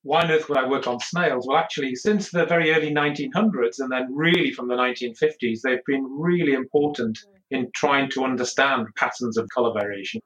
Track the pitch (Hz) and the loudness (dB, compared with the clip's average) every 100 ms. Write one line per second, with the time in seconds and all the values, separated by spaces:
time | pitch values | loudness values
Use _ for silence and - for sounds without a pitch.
0 | 135 160 165 156 147 139 127 135 123 120 | 0 2 4 2 2 0 0 0 -2 -4
1 | - 170 165 127 127 151 165 151 135 123 | -4 0 0 0 0 0 0 -4 -4 -2
2 | 208 208 - 170 160 170 156 160 151 147 | 0 0 0 0 2 2 4 2 2 2
3 | 147 147 131 185 220 139 117 - 127 127 | 0 -2 -2 2 2 2 0 0 -4 -2
4 | 131 139 165 175 139 117 123 123 123 123 | -2 0 2 2 0 -2 -4 0 0 -2
5 | 120 113 156 - 117 113 131 123 - 139 | -8 0 -2 0 -2 -2 0 -2 0 -2
6 | 131 143 170 175 151 131 127 147 147 147 | -2 -2 0 2 2 0 2 2 2 0
7 | 113 113 - _ _ 131 123 - 147 139 | -4 -4 -12 _ _ -4 -4 -2 2 2
8 | 135 135 131 127 123 - 135 127 107 - | 0 -2 -2 -2 -2 2 2 0 -4 -2
9 | 131 - 120 113 - 123 117 104 101 101 | -4 -2 -2 -2 -2 0 0 0 -4 -6
10 | 98 113 | -8 -10